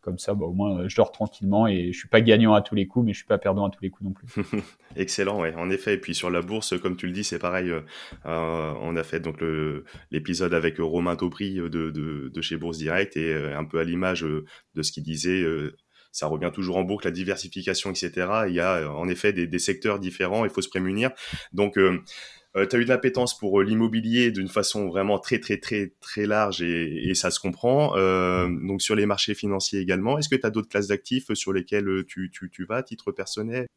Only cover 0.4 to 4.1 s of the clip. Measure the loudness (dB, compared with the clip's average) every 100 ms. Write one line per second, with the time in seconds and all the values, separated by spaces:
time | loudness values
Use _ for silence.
0.4 | 0 0 0 0 -2 4 2 2 -6 -2
1.4 | 2 4 4 4 0 -4 4 4 8 8
2.4 | 10 6 4 0 0 2 0 0 0 0
3.4 | 2 2 0 -2 -10 -6 -8